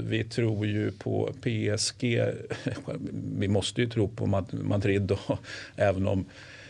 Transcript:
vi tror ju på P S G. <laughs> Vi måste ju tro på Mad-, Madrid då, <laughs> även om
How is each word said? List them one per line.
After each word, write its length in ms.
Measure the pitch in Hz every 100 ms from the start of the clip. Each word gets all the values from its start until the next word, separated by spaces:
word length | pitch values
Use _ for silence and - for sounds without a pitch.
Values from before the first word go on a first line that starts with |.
| 113
vi 160 | 113
tror 420 | 110 - 113 104 104
ju 240 | 104 107
på 380 | 101 117 104 107 110
P 260 | 123 107 104
S 260 | 107 - -
G. 240 | 123 117 110 113 - - -
<laughs> 300 | - - - - 107 104 104
Vi 100 | 101
måste 320 | 101 - 120
ju 60 | 120
tro 180 | 113 98
på 180 | - 104
Mad-, 360 | 101 - 110
Madrid 380 | 104 101 101 98
då, 160 | 98 98 -
<laughs> 100 | 104 - - - -
även 320 | 101 95 98
om 160 | 98 92 - - -